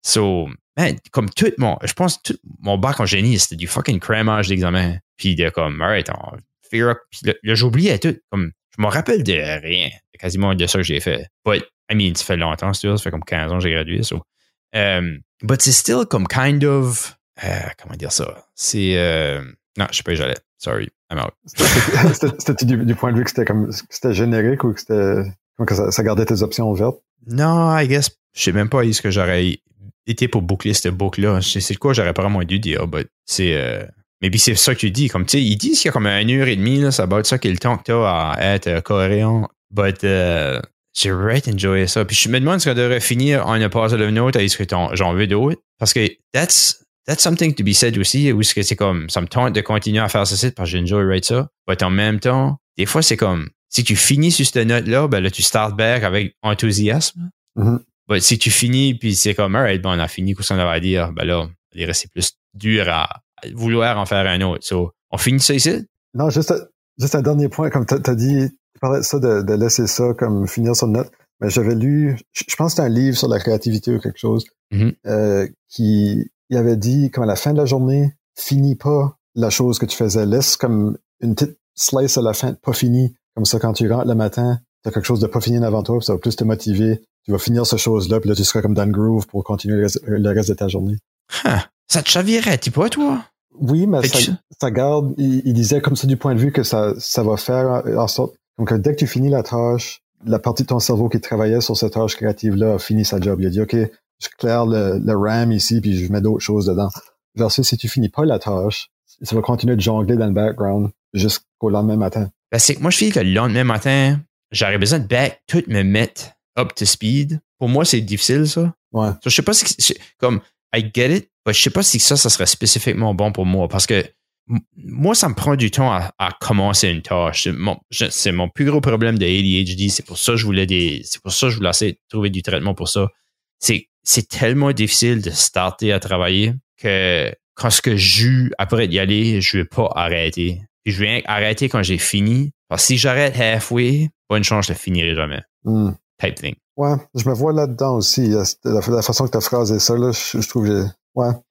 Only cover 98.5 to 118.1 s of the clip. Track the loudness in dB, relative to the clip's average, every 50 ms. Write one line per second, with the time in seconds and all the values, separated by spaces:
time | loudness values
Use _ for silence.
98.5 | _ -6 -2 0 0 0 2 0 0 0 0 -2 0 0 2 2 2 0 0 -2
99.5 | -2 -2 0 0 0 -2 -4 -8 -14 -16 _ _ _ _ -4 -2 -2 0 0 -2
100.5 | -2 -2 -2 0 0 -2 0 0 0 2 0 0 0 -2 -4 -2 -2 0 2 2
101.5 | 2 0 0 -2 -2 -2 -2 -2 -2 -2 -2 -2 -2 -2 -4 -4 -4 -2 -2 0
102.5 | 0 2 2 2 0 0 -2 0 0 0 0 0 0 0 0 0 0 0 0 0
103.5 | 0 0 -2 0 0 0 0 -2 -4 _ _ _ _ _ -14 -14 -12 _ -2 0
104.5 | 0 0 2 2 0 0 0 0 -2 0 0 0 0 0 0 0 0 0 2 2
105.5 | 2 0 0 0 0 0 0 0 0 0 0 -2 -2 0 0 0 0 0 -2 -2
106.5 | 0 0 0 0 0 0 -2 -4 -6 -10 -20 _ _ _ _ _ _ -2 -2 0
107.5 | 0 0 0 0 -2 -2 -4 -4 0 0 0 0 0 0 0 2 0 0 -2 -2
108.5 | -2 0 0 -2 -2 -4 -10 _ _ _ _ _ _ _ -8 -2 -2 -2 0 0
109.5 | -2 0 2 0 2 2 2 0 0 0 0 2 2 2 2 0 0 0 0 0
110.5 | -2 -2 -2 -2 0 0 -2 -2 -4 _ _ _ -4 0 0 0 0 -2 _ _
111.5 | _ _ -2 0 0 2 2 2 2 0 0 -2 -2 -4 -4 -4 -8 _ _ _
112.5 | -2 0 2 2 0 0 0 0 0 2 0 0 2 2 0 2 2 2 0 0
113.5 | 0 0 0 0 0 0 0 0 2 2 4 2 2 0 -4 _ _ _ _ _
114.5 | -4 -2 0 0 0 0 2 2 0 0 0 0 0 0 0 0 -4 _ _ -2
115.5 | -2 -2 0 0 0 0 2 4 4 2 2 0 _ -14 -18 -20 _ _ _ _
116.5 | _ -4 -4 -4 -4 -2 -2 -2 -2 0 0 0 0 0 0 0 -4 -6 _ _
117.5 | _ _ -2 0 2 2 2 2 2 0 0 -2